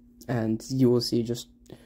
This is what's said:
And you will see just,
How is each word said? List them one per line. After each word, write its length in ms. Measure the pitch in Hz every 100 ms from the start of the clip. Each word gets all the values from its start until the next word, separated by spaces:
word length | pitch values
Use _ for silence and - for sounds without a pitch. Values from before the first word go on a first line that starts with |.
| - - -
And 380 | 120 113 110 -
you 200 | 131 123
will 120 | 120
see 200 | 120 120
just, 260 | 113 120 - _ - -